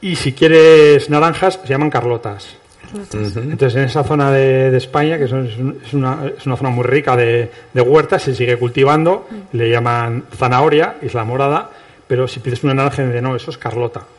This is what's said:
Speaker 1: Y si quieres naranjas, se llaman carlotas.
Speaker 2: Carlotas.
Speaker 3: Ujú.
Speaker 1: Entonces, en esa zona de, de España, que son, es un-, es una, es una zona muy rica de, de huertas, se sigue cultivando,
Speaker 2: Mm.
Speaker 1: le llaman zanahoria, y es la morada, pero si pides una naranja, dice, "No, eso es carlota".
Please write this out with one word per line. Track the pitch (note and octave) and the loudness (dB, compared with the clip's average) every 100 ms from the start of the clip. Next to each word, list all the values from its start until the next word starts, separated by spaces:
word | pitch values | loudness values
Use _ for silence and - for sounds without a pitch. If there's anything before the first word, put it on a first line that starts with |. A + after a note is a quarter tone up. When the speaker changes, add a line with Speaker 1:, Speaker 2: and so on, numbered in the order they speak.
Speaker 1:
Y | G3+ E3+ | -6 -4
si | D3 | -4
quieres | B2+ D#3+ D#3+ D#3+ D#3+ D3+ C#3+ - | 0 4 8 8 10 8 6 4
naranjas, | D3 D#3+ E3 F#3+ F3+ | 0 2 2 -2 -2
se | - | -6
llaman | C3+ D3+ | -2 0
carlotas. | B2+ A#2 A#2 A2 G2+ - - _ _ - | -2 -2 -4 -6 -12 -18 -20 _ _ -18
Speaker 2:
Carlotas. | G#3 G3 G#2+ G#2 F#2+ | -16 -12 -8 -6 -6
Speaker 3:
Ujú. | B2+ | -8
Speaker 1:
Entonces, | D#3+ C3+ A#2+ | -2 0 0
en | C3+ | -2
esa | D#3 | -2
zona | C#3 D3+ C#3 | 0 0 2
de, | C3+ C3+ C3 C3 | 2 2 2 2
de | C3 | 0
España, | C3 D3+ D3+ D#3+ | 0 -2 0 0
que | C3+ | -2
son, | C3 B2 | -4 -6
es | A2 | -6
un-, | C3 - - | -8 -8 -6
es | |
una, | C#3+ C3 C3 C#3+ - | -4 -4 -4 -8 -8
es | - | -6
una | B2 | -4
zona | C3+ | -4
muy | B2 | -2
rica | B2 C#3 D3 B2 | 0 0 2 0
de, | A#2+ A#2+ A#2 - - | 2 0 -2 -10 -8
de | B2+ | 0
huertas, | A#2+ D3+ D3 F#3+ | 4 4 2 -2
se | - A#2+ | -2 -4
sigue | B2 A#2+ | -2 0
cultivando, | B2 A#2 C3+ D3+ D#3+ F#3+ - | -2 2 2 4 2 0 -4
Speaker 2:
Mm. | A3 G3 A#2+ | -18 -10 -4
Speaker 1:
le | A#2 | 0
llaman | A#2 A#2+ A#2+ A#2 A#2 - - | 0 0 -2 -2 -6 -10 -4
zanahoria, | B2+ B2 D3+ D3 F3 - | 0 2 4 2 0 -4
y | B2+ | -8
es | |
la | A#2 | -6
morada, | A2 B2+ C#3 D3+ - - - - _ | -6 -2 -2 -2 -6 -18 -20 -20 _
pero | B2 B2+ | -4 -4
si | - | -6
pides | A#2 A#2+ | -8 -4
una | C#3+ | -2
naranja, | C3+ C#3 C3+ | 0 -2 -2
dice, | C3 A#2+ | -4 -4
"No, | B2+ B2+ | -4 -6
eso | - | -8
es | D3+ | -12
carlota". | A#2+ A2 A#2+ A2 G2 | -8 -6 -6 -8 -18